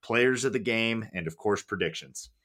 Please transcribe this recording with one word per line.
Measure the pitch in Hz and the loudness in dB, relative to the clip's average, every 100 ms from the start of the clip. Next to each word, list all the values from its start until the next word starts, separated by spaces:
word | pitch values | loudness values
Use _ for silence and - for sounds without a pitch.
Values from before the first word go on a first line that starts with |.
players | - 117 123 123 | -2 4 4 4
of | 127 | 0
the | 113 | -2
game, | 117 113 113 113 107 | 0 0 0 -2 -6
and | 92 82 | -8 -8
of | - | -4
course, | 107 101 | 0 0
predictions. | - 95 85 80 67 - - _ | -2 -2 -2 -4 -12 -16 -18 _